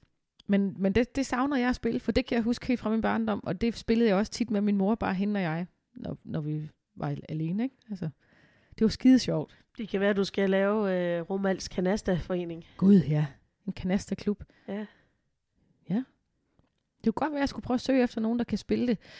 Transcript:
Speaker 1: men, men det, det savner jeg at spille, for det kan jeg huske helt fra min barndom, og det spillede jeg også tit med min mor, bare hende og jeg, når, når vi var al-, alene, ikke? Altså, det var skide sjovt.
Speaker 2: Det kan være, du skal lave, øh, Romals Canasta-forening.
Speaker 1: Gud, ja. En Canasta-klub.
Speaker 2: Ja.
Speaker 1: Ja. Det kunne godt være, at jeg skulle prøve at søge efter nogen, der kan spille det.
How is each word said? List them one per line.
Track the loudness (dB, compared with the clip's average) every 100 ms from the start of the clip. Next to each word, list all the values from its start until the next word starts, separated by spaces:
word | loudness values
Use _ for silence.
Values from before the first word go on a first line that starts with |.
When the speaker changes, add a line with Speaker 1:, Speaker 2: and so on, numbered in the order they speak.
| _ _ _ _ 0
Speaker 1:
men, | 0 0 0
men | 2
det, | 2 0 -2
det | -2
savner | -2 0 0
jeg | 0
at | 0
spille, | -2 -2
for | 0
det | -2 0
kan | -2
jeg |
huske | 0 -2 -2
helt | -2
fra | -2
min | -2
barndom, | 0 0 0 -4
og | -4 -4
det | -4 -4
spillede | -2 2 4
jeg | 2
også | 0
tit | -4 -2
med | 0
min | 0 2
mor, | 0
bare | 0 -2
hende | -2 -2 -2
og |
jeg, | -2 -4 -6 _ _
når, | -12 -10 -10
når | -8 -6
vi | -4 -6 -8 -16 _ -8
var | -6
al-, | -6 -8
alene, | -6 -4 -4
ikke? | -6 -8 -14
Altså, | -8 -8 -10 _ _ _ _ _ 0
det |
var | 0
skide | 4 6 6
sjovt. | 4 -2 -4 _ _ -12
Speaker 2:
Det | -6
kan | 0
være, | 2
du | 2
skal | 0 0 2
lave, | 4 2 2 0 0
øh, | 0 -2
Romals | -4 -2 -2 -2
Canasta-forening. | -4 -2 0 0 0 -2 -2 -6 -6 -10 -14 2
Speaker 1:
Gud, | 6 8
ja. | 6 0 0 -6 _ _ -12
En |
Canasta-klub. | -6 -2 -2 -2 -4 -4 -4 -8 _ -12
Speaker 2:
Ja. | -10 -10 _ _ _ _ _ _ _ _ _ -4
Speaker 1:
Ja. | -4 -4 _ _ _ _ _ _ _ _ _
Det | 0
kunne | 0 -2
godt |
være, | 0
at |
jeg | -2
skulle | -2
prøve | -2
at | -2
søge | 2 4
efter | 2 0
nogen, | -2 -2
der |
kan | -2 -4
spille | -2 0 2
det. | 0 -4